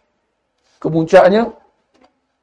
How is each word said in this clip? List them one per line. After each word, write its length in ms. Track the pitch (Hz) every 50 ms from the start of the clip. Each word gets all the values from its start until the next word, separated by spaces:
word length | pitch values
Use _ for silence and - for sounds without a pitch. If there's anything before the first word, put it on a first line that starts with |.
| _ _ _ _ _ _ _ _ _ _ _ _ _ _ _ _
kemuncaknya, 720 | - 156 156 165 160 160 190 180 180 180 196 220 233 226 - - _ _ _ _ _ _ _ _ _ _ _ _ _ _ _ _